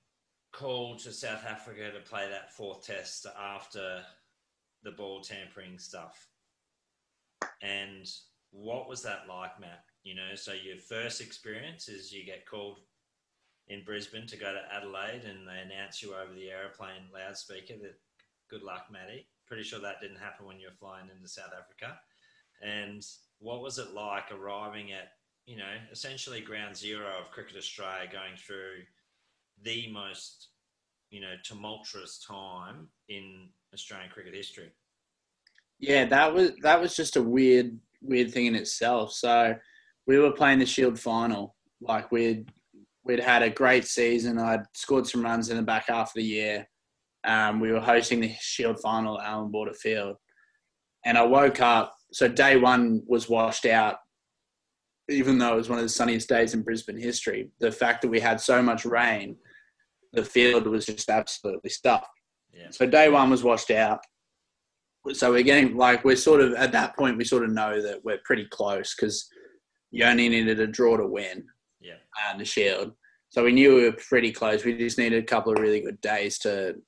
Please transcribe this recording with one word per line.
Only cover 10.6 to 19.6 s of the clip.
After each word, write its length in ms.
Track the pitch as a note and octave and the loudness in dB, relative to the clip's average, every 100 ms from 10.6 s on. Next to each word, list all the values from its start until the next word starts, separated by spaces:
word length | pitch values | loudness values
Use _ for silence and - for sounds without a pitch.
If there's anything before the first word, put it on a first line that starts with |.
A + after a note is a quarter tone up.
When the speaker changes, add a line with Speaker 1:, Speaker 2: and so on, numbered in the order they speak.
| F#2+ F#2 | -20 -20
Speaker 1:
first 420 | - A2+ A#2 - | -16 -14 -12 -14
experience 680 | A2+ - A2 G#2+ D3+ E3 - | -18 -20 -20 -18 -18 -20 -20
is 220 | G2 F#2+ | -20 -20
you 140 | G2+ | -20
get 220 | F#2 F#2 - | -20 -20 -20
called 320 | G#2+ G2+ G2 _ _ _ _ _ _ _ _ - | -18 -18 -20 _ _ _ _ _ _ _ _ -20
in 160 | G2+ | -20
Brisbane 420 | F#2 G#2 G2+ A2 A#2 | -16 -16 -16 -20 -20
to 80 | G2+ | -16
go 140 | G2+ | -14
to 220 | G2 - | -14 -16
Adelaide 500 | G2+ G2+ F#2+ G#2 A#2+ | -16 -16 -14 -14 -16
and 220 | A2 G2 F#2 | -18 -20 -20
they 140 | F#2 | -20
announce 420 | F#2+ G2 G2 - | -18 -18 -18 -18
you 120 | G#2 | -18
over 180 | F#2+ F#2 | -18 -18
the 160 | F#2 F#2+ | -20 -18
airplane 540 | F#2+ G2 - F#2+ F#2+ F#2 | -18 -18 -20 -20 -20 -20
loudspeaker 640 | F#2+ F#2+ F#2+ - F#2+ F#2+ A2 | -20 -18 -18 -20 -20 -20 -20
that, 180 | G2 _ _ _ _ _ _ | -20 _ _ _ _ _ _
"Good 140 | G#2+ | -20
luck, 240 | F#2+ F2+ - | -18 -20 -20
Matty." 380 | G2 F#2 B2+ _ _ - | -20 -20 -20 _ _ -20
Pretty 160 | A2 | -18